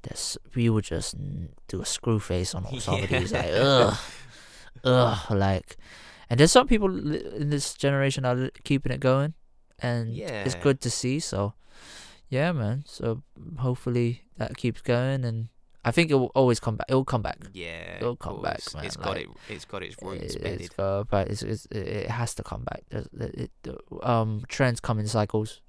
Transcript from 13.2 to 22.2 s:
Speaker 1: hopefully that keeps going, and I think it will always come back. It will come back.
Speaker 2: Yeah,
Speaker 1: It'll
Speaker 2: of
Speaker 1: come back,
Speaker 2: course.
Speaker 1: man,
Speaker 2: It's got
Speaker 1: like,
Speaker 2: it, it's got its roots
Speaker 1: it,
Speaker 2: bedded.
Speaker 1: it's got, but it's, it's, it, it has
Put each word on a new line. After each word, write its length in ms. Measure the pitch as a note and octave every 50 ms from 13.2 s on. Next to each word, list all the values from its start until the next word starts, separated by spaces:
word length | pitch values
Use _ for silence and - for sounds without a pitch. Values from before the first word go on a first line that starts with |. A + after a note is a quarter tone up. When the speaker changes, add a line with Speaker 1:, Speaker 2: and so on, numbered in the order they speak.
| - _ - - - E3 E3+ B2+
Speaker 1:
hopefully 640 | B2 B2+ B2+ - - C#3 A#2+ A#2+ A#2+ A#2 B2 - - _ - -
that 180 | A#2+ - B2+
keeps 240 | - - A#2+ A2+ -
going, 440 | - - A#2+ A#2+ B2+ C3 C3+ C3+ B2+
and 240 | A#2+ A2+ A2+ A2+ A#2 _ - _ _ - - -
I 60 | A#2
think 200 | A#2 - E3+ D#3+
it 40 | D3
will 180 | C3+ B2+ - -
always 260 | C3 C3+ B2 A#2 -
come 160 | - - G#2+
back. 100 | G#2 - -
It 60 | C3
will 100 | C3 C3+
come 180 | - C3+ A#2+
back. 160 | G2+ - - - E2+ G2
Speaker 2:
Yeah, 440 | F#2+ F#2 E2+ E2+ E2 E2 E2 F2 F2
Speaker 1:
It'll 160 | F#2 A2 A#2+
Speaker 2:
of 60 | B2 -
Speaker 1:
come 220 | - D#2 G2 G#2
back, 220 | - - - -
Speaker 2:
course. 120 | - - -
Speaker 1:
man, 100 | - -
Speaker 2:
It's 100 | G2 -
got 200 | - - G2 F#2+
Speaker 1:
like, 100 | F2+ C2+
Speaker 2:
it, 40 | - - - - -
it's 160 | G#2 F#2 -
got 180 | - - G2
its 140 | F2+ - - -
roots 320 | - F#2 G2 - - - -
Speaker 1:
it, 80 | -
Speaker 2:
bedded. 180 | - - F#2 F#2
Speaker 1:
it's 120 | F2 F2 -
got, 340 | - G2 G2 G2 G2 G#2 -
but 200 | - G2+ F#2+ -
it's, 140 | - G#2
it's, 240 | - G#2 A2 - -
it, 200 | - - G#2+ -
it 240 | - G2 G#2 - -
has 240 | A2+ A#2